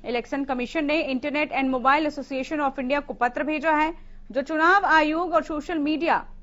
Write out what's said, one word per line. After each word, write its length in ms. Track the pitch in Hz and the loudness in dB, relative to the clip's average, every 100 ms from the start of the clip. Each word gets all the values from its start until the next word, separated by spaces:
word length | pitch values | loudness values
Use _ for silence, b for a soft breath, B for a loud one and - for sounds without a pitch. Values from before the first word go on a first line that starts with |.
इलेक्शन 400 | - 240 233 277 | -4 -6 -4 -4
कमीशन 400 | 269 254 233 330 | -2 -4 -2 -2
ने 180 | 294 311 294 | 0 0 0
Internet 400 | 262 294 285 302 | -2 -2 -2 -2
and 200 | 269 269 | 0 0
Mobile 360 | 262 247 285 302 | 2 4 4 2
Association 540 | 294 254 269 254 302 269 | -4 -6 -6 -4 -2 -2
of 120 | 269 | -2
India 240 | 247 285 | -2 -2
को 100 | 277 | -2
पत्र 300 | - 240 269 | -2 -2 0
भेजा 320 | 294 311 320 302 | -2 0 2 2
है, 160 | 311 330 b b - | 0 -4 b b -6
जो 120 | 240 | -4
चुनाव 440 | 277 311 330 392 359 | -2 2 4 4 6
आयोग 480 | 311 302 311 359 | 4 4 0 0
और 80 | 330 | 0
सोशल 360 | - 302 - 339 | 0 -6 -4 -2
मीडिया 440 | 285 302 320 196 - - | 0 0 0 0 -2 -16